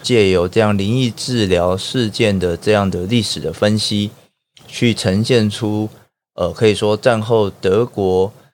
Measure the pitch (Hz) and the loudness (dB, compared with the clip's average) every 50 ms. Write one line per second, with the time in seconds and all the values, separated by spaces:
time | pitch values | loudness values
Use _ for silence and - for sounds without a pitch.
0 | - - 123 113 101 95 92 87 87 90 - 113 110 107 104 98 98 101 120 131 | -4 0 2 4 4 4 4 2 2 0 2 2 2 2 0 0 -2 -2 0 0
1 | 127 117 107 - - - 127 120 104 92 92 85 87 90 92 110 - - - 131 | -2 -2 -4 -6 -6 -4 -2 -2 0 2 2 2 2 0 0 -2 -4 -4 -4 -2
2 | 117 104 98 - 117 104 98 92 90 87 87 85 - 107 107 101 101 95 87 87 | -2 -2 -2 0 0 0 2 0 0 -2 -4 -2 0 2 2 2 2 0 -2 -4
3 | 90 95 120 117 104 - - - 78 80 80 - 107 107 107 107 - - 107 104 | -4 -2 -2 -2 -2 -2 -6 -6 -6 -8 -4 -2 0 0 0 0 -2 -2 -2 -2
4 | 104 104 - - _ _ _ _ _ _ _ _ - - - - 127 120 107 - | -4 -4 -8 -14 _ _ _ _ _ _ _ _ -20 -18 -4 0 0 0 2 0
5 | - 104 92 101 113 - 131 117 107 104 104 - 117 104 107 107 110 110 - - | 0 0 0 0 0 2 2 2 2 0 -2 -4 -4 -4 -2 -4 -4 -6 -8 -14
6 | _ _ _ _ _ _ _ - 90 85 82 - 120 107 101 95 110 104 107 104 | _ _ _ _ _ _ _ -4 -4 -4 0 2 2 2 2 2 0 0 0 2
7 | - 135 117 110 107 110 120 110 104 98 - - - 95 95 107 123 117 - 107 | 2 2 2 2 0 0 2 2 2 0 -2 -4 -2 0 2 2 0 -2 -2 -2
8 | 98 92 92 92 95 101 - - - _ | 0 0 2 0 0 -2 -4 -10 -20 _